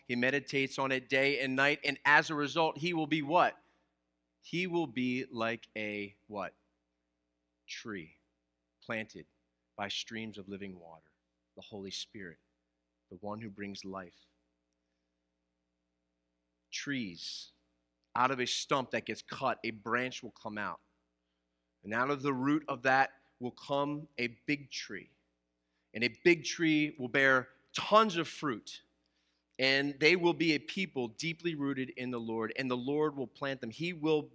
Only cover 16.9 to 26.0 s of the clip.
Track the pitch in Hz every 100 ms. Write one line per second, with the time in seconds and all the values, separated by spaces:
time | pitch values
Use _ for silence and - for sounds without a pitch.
16.9 | 135 101 85 - - - _ _ _ _
17.9 | _ _ 117 127 131 120 - - 143 123
18.9 | 113 - 107 - - 131 107 113 110 113
19.9 | 120 127 123 113 - 110 107 98 82 _
20.9 | _ _ _ _ _ _ _ _ _ 98
21.9 | 113 131 143 143 127 135 151 147 131 131
22.9 | 131 135 - _ _ 123 - - 139 143
23.9 | 147 156 - 120 117 - 143 135 - -
24.9 | 98 - _ _ _ _ _ _ _ _
25.9 | 113